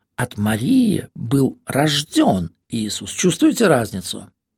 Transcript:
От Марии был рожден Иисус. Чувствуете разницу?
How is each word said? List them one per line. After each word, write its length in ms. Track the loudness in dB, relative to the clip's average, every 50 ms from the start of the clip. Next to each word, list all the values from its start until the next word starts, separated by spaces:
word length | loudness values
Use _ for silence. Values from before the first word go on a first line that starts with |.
| _ _ _
От 200 | -8 -8 -6 -6
Марии 680 | -4 -2 -2 -2 -2 0 2 4 4 4 2 2 -2 -4 -8 -12
был 460 | -10 -4 0 2 2 2 2 -2 -6 _
рожден 840 | -4 -2 0 0 2 0 -2 -4 -2 0 2 2 2 2 0 -2 -6 _ _ _ -8
Иисус. 440 | -6 -6 -4 -4 -6 -8 -10 -10
Чувствуете 560 | -6 -2 0 0 2 2 2 2 2 4 2 4
разницу? 600 | 4 2 2 -2 -6 -8 -8 -8 -10 -12 -14 -18 _ _ _ _ _